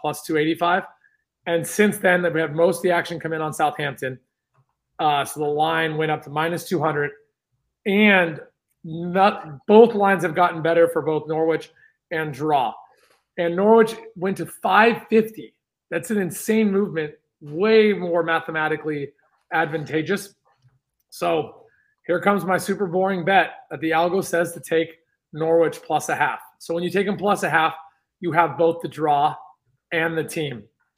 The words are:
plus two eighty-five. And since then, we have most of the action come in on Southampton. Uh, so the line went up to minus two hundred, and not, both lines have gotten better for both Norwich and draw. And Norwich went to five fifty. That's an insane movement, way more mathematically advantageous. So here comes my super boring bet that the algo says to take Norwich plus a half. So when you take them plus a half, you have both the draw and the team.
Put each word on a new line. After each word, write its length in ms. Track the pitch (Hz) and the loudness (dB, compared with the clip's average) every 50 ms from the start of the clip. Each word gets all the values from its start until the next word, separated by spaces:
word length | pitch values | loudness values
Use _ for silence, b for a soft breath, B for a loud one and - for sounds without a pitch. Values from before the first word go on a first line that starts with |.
plus 220 | - 151 147 - - | -6 -6 -6 -6 -6
two 160 | - 160 151 | -4 -2 0
eighty-five. 460 | 151 160 165 156 175 170 180 190 - - - _ _ _ _ _ _ _ _ _ _ | 0 0 0 0 0 0 0 0 -2 -6 -12 _ _ _ _ _ _ _ _ _ _
And 200 | 180 170 170 160 | -2 -2 -2 -2
since 320 | - - - 208 208 - - | -2 0 2 2 2 2 2
then, 240 | - 185 180 180 175 170 156 | 2 2 2 2 2 0 0
we 80 | 160 | -2
have 120 | 160 156 143 | -2 -2 0
most 260 | 160 170 185 180 180 | 2 2 2 2 0
of 40 | - | 0
the 80 | 175 175 | 0 0
action 260 | 170 165 - 170 160 | 0 -2 -4 -8 -8
come 140 | - 160 160 | -6 -6 -6
in 100 | 156 156 | -4 -4
on 100 | 156 147 | -6 -2
Southampton. 680 | - 156 147 - - 151 143 127 - 135 131 131 127 _ _ _ _ _ _ _ _ _ _ _ _ _ _ _ - | -2 -2 -2 -2 -2 -6 -6 -6 -6 -8 -8 -8 -10 _ _ _ _ _ _ _ _ _ _ _ _ _ _ _ -2
Uh, 260 | 165 151 147 143 135 | 0 0 2 0 0
so 160 | - - 151 | -4 -6 -6
the 60 | 151 | -4
line 500 | 147 147 147 156 160 160 160 160 160 156 | -2 -2 0 0 0 0 0 -2 -2 -2
went 140 | 151 160 151 | -2 -2 -2
up 120 | 151 151 - | -2 -4 -6
to 80 | 143 | -6
minus 380 | 143 151 160 170 175 160 - - | -4 -2 -2 -2 -2 -4 -4 -4
two 120 | 185 151 | -2 0
hundred, 300 | 147 160 147 147 143 143 - - _ _ _ _ _ _ _ _ _ _ _ _ - | 0 0 0 -2 -2 -4 -6 -12 _ _ _ _ _ _ _ _ _ _ _ _ -4
and 540 | 214 190 208 214 208 202 185 175 165 151 143 - - _ _ _ _ _ _ - | 0 2 4 6 6 6 6 4 2 -2 -8 -14 -20 _ _ _ _ _ _ -14
not, 840 | 165 156 170 170 175 175 190 190 208 202 - - 160 147 131 - | -12 -10 -8 -6 -2 2 4 4 4 2 0 -6 -14 -16 -10 0
both 280 | - 208 220 233 226 226 | 6 8 8 8 8 6
lines 280 | 202 202 196 196 175 165 | 2 2 2 2 2 0
have 120 | 175 151 | -2 0
gotten 280 | 185 180 170 170 165 151 | 2 2 2 2 0 -2
better 260 | 165 170 170 170 165 | 0 4 4 4 4
for 140 | - 165 143 | 2 0 -2
both 260 | 156 156 151 147 151 | -2 -2 -4 -4 -4
Norwich 420 | 160 156 160 160 160 156 - - b b b b b b _ _ | -2 0 0 0 0 -2 -4 -10 b b b b b b _ _
and 220 | 170 160 160 156 135 | -6 -6 -4 -6 -6
draw. 400 | 123 151 156 151 139 123 110 - - - b b b b b b b b _ _ - | -4 -2 0 2 2 0 0 -4 -8 -14 b b b b b b b b _ _ -4
And 180 | 170 170 170 | -2 -2 0
Norwich 400 | 180 196 214 226 226 220 226 - - - - - | 2 4 6 6 6 6 4 0 -6 -14 -18 -12
went 220 | 175 170 196 185 | -8 -6 -6 -6
to 100 | - 165 | -6 -8
five 600 | - - - - 202 185 202 220 233 226 - - - | -10 -8 -6 -2 2 4 6 6 6 4 0 -2 2
fifty. 460 | 220 220 214 220 220 - - - _ _ _ _ _ _ _ _ | 2 2 2 2 -4 -14 -18 -20 _ _ _ _ _ _ _ _
That's 200 | 170 170 - - | -8 -8 -6 -4
an 80 | 220 208 | -2 -2
insane 520 | 185 165 196 - - - 214 220 220 208 | -2 -2 -6 -6 -4 0 0 2 2 2
movement, 440 | 190 196 208 180 151 160 156 147 - - _ _ _ _ | 2 0 0 -2 -2 -6 -6 -6 -8 -14 _ _ _ _
way 540 | 156 147 147 165 196 220 220 220 214 214 202 | -18 -12 -6 -2 2 4 6 6 6 6 2
more 280 | 175 180 175 170 175 165 | 0 -2 -2 -2 0 0
mathematically 920 | 165 165 160 - - 160 156 156 156 156 147 151 156 151 143 143 139 - _ _ _ _ _ _ _ 175 | 0 -2 -2 -2 -4 -4 -4 -2 -2 -2 -4 -4 -6 -6 -6 -8 -10 -12 _ _ _ _ _ _ _ -2
advantageous. 800 | 160 165 156 151 160 143 131 - 160 156 160 196 190 - - - _ _ _ _ _ _ _ _ _ _ _ _ _ _ _ | -2 -2 -2 -2 -6 -6 -4 -4 -4 -2 -2 -4 -4 -6 -10 -18 _ _ _ _ _ _ _ _ _ _ _ _ _ _ _
So 540 | - - 175 170 165 156 139 - - - b b b b b b b b _ | -12 -6 -2 -2 0 -2 -2 -6 -10 -20 b b b b b b b b _
here 140 | - 170 175 | -4 -4 0
comes 240 | - 196 208 196 160 | 0 0 0 0 0
my 140 | 185 185 175 | 0 -2 -2
super 280 | 185 - 196 180 202 | -2 -4 -4 -4 -4
boring 380 | 175 160 185 190 190 196 180 160 | -4 -2 -2 -2 0 -2 -2 0
bet 280 | 190 196 185 160 - - - - _ | 2 2 2 2 2 -2 -12 -16 _
that 100 | 160 135 | -10 -8
the 100 | 156 160 | -4 -2
algo 320 | 160 160 170 175 175 196 - | 0 0 0 0 0 -2 -2
says 300 | - - 170 175 170 170 | -2 -2 -2 -2 -2 -4
to 80 | 156 | -10
take 380 | - - 165 160 165 160 - _ _ _ _ _ _ _ - | -6 -2 0 0 0 -2 -6 _ _ _ _ _ _ _ -8
Norwich 480 | 151 160 160 165 165 165 151 156 - - | -4 0 2 4 4 4 2 0 -4 -6
plus 260 | - 156 147 - - | -4 -4 -2 -2 -2
a 40 | 151 | -2
half. 260 | 135 147 135 117 - - - _ _ | 0 0 -2 -2 -6 -12 -18 _ _
So 160 | - - 170 | -10 -6 -6
when 80 | 170 175 | -4 -4
you 80 | 180 | -2
take 160 | - 202 190 | -2 -2 -2
them 100 | 196 196 | -2 -4
plus 260 | 147 175 208 196 - 190 | -2 -2 -2 0 0 0
a 80 | 156 | 0
half, 240 | 147 160 156 156 - - b b b b b b _ _ | 2 2 2 0 -2 -6 b b b b b b _ _
you 120 | 180 170 147 | -6 -2 2
have 260 | 170 170 156 131 165 | 2 2 2 2 2
both 240 | 165 165 165 165 - | 2 2 2 0 -6
the 60 | 147 | -10
draw 460 | - 147 156 151 147 143 147 156 156 - - - - _ _ _ _ _ _ _ 175 | -8 -4 -2 0 2 2 2 0 -2 -4 -12 -20 -20 _ _ _ _ _ _ _ -4
and 240 | 165 160 165 165 | -2 -2 -2 -2
the 80 | 160 151 | -4 -4
team. 400 | 156 - 170 151 139 123 110 101 _ _ _ _ _ _ | -4 -6 -6 -6 -6 -8 -12 -14 _ _ _ _ _ _